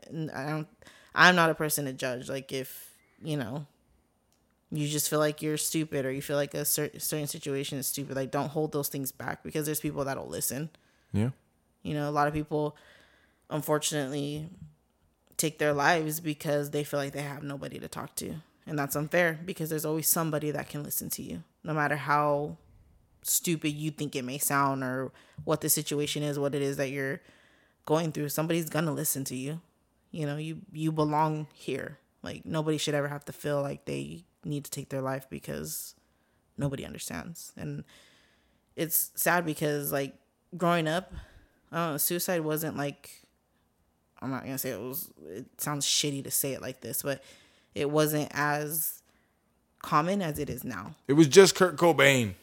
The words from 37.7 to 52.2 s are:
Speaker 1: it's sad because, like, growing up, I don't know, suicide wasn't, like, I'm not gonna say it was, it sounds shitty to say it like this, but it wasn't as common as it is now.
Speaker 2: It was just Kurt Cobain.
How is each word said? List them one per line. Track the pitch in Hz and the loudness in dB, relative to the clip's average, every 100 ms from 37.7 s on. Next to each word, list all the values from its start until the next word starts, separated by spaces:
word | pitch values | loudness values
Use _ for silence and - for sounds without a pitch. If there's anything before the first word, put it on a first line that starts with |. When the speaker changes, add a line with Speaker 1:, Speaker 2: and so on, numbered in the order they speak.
| 147 - - - _ _ _ _ _ _ - | -10 -12 -20 -20 _ _ _ _ _ _ -6
Speaker 1:
it's | 160 - - - | -2 0 -2 0
sad | 170 175 160 | 2 4 2
because, | 151 151 147 143 | 0 0 0 -2
like, | 143 139 - _ _ - 170 | -2 -4 -8 _ _ -14 0
growing | 170 170 156 | 2 4 2
up, | 170 190 - - - - _ - | 0 -4 -14 -16 -20 -20 _ -8
I | 170 | -2
don't | 170 | -2
know, | 147 | 0
suicide | - 175 185 175 | 0 0 0 0
wasn't, | 156 156 156 - | 0 -2 -2 -2
like, | 143 - - - _ _ _ _ _ _ _ _ _ - | -4 -6 -18 -20 _ _ _ _ _ _ _ _ _ -12
I'm | 127 | -8
not | 131 | -8
gonna | - 131 | -6 -6
say | 139 | -4
it | 101 | -6
was, | 127 135 - - 76 | -6 -8 -10 -14 -14
it | 95 - - | -12 -12 -8
sounds | 151 147 135 | -4 -2 0
shitty | - 147 139 | 2 0 -2
to | 123 | -2
say | - 143 | -2 0
it | 123 | -4
like | 117 131 | -8 -10
this, | 113 113 | -6 -4
but | 143 139 - - - _ _ | -4 -4 -8 -20 -20 _ _
it | 101 143 | -2 2
wasn't | 151 151 151 143 | 4 4 2 -2
as | - 147 147 151 160 - - _ _ _ _ _ _ _ - | 0 0 0 -2 -2 -4 -6 _ _ _ _ _ _ _ -14
common | - 156 165 202 | 0 2 4 0
as | 165 147 | 0 -2
it | 143 | -4
is | 120 | -6
now. | - 87 104 - - | -8 -8 -10 -10 4
Speaker 2:
It | |
was | 147 151 | 8 12
just | 180 190 - | 12 12 10
Kurt | 185 147 | 2 6
Cobain. | 170 139 139 131 | 6 8 8 8